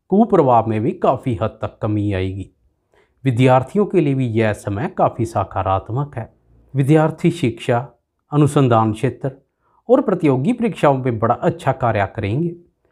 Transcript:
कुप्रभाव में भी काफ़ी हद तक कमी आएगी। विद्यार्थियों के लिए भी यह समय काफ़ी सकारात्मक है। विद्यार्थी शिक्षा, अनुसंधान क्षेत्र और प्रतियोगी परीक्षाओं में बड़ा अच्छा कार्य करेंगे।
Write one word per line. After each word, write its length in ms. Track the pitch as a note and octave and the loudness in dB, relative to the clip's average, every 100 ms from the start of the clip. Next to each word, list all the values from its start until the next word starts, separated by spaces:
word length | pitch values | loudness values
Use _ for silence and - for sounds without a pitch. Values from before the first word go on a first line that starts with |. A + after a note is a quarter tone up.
| - | -2
कुप्रभाव 580 | F#3+ A3+ F#3+ C3+ A#2 A2 | 0 2 4 4 4 2
में 120 | A2 | -2
भी 80 | B2 | -4
काफ़ी 420 | - - C3 C3+ | -2 -2 -2 -2
हद 240 | A2+ A2 - | -4 -4 -6
तक 160 | G#2 - | -12 -6
कमी 300 | A2+ G#2+ G2+ | -4 -2 -2
आएगी। 360 | F#2+ F#2+ F#2+ F2+ _ _ _ _ _ _ _ | -2 -4 -8 -12 _ _ _ _ _ _ _
विद्यार्थियों 640 | C3+ A#2 C3 C3 B2+ G3+ G3 | -2 2 4 4 2 -2 0
के 140 | F#3+ | 0
लिए 140 | D3 | 0
भी 120 | C3+ B2 | 0 -2
यह 240 | A2 A2 | 0 0
समय 360 | G2+ - G2+ E3 | -2 -6 -6 -4
काफ़ी 360 | - D#3 - | 0 -2 0
सकारात्मक 920 | A#2 A2 G2 G2+ F#2+ F#2+ - B2 C#3+ C#3+ | -4 -4 -4 -4 -2 -2 -4 -8 -8 -10
है। 120 | A#2 _ _ _ _ | -14 _ _ _ _
विद्यार्थी 560 | C3+ C3+ D#3 D#3 D#3+ E3+ | -2 2 4 2 0 -2
शिक्षा, 560 | E3+ B2 - - A#2+ C3+ _ _ _ - | 0 -4 -4 -2 -2 -4 _ _ _ -4
अनुसंधान 600 | D3 D3 D3+ C3 A2+ A2 | 2 2 4 4 4 2
क्षेत्र 380 | G#2 C3 - C#3 - _ _ _ _ - | 0 -4 -4 -10 -10 _ _ _ _ 0
और 120 | B3 | 2
प्रतियोगी 520 | A3+ F3+ D3+ B2+ D3 | 2 0 2 2 0
परीक्षाओं 440 | B3 A3+ - D3+ C3 | -2 -4 0 2 2
में 220 | B2+ A2+ | 0 -2
बड़ा 160 | A2+ | 0
अच्छा 380 | A#2 E3 E3+ - | 0 -2 -2 -4
कार्य 340 | B2+ A#2+ G#2+ G2 - | -2 0 0 -2 -4
करेंगे। 380 | G2+ A#2+ E3+ E3+ _ _ _ | -4 -2 -4 -8 _ _ _